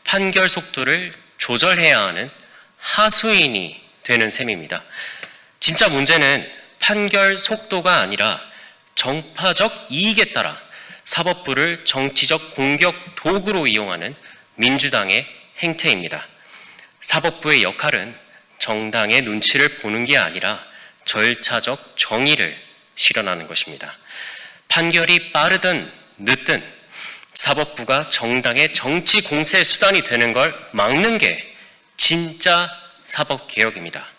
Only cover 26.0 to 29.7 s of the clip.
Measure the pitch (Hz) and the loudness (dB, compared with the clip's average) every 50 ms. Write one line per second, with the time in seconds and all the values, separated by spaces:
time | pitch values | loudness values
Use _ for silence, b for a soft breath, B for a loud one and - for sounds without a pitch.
26 | - _ _ - 101 113 135 - - - 147 92 - - - - - B B B | -20 _ _ -6 -2 -2 -2 0 0 -2 -2 -2 -4 -12 -20 -20 -20 B B B
27 | B B B B B B - - - 147 139 151 147 - - - 120 123 131 143 | B B B B B B -2 -2 0 0 2 0 -2 -6 -6 -10 -2 0 0 0
28 | 156 - - - 117 113 123 127 123 123 117 135 156 160 - - - 131 156 180 | 2 0 -2 0 0 0 0 0 0 2 2 2 2 2 2 -2 0 0 -2 0
29 | 175 - 208 208 - - 147 151 156 - 190 185 160 - | 4 4 4 4 2 0 -2 0 2 4 4 4 6 4